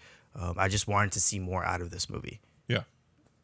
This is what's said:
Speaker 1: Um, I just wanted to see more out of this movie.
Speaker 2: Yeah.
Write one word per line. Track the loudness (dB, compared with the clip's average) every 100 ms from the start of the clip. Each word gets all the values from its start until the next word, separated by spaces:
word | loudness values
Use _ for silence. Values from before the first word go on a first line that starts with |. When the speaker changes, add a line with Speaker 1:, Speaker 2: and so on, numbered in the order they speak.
| -20 -20 _ -6
Speaker 1:
Um, | -4 0
I | 2
just | 2 4
wanted | 4 4
to | 4
see | 2 0
more | -2 -2
out | 0 -2
of | -4
this | -6 -6
movie. | -6 -10 -14 _ _ -4
Speaker 2:
Yeah. | -2 -4 _ _ _ _ _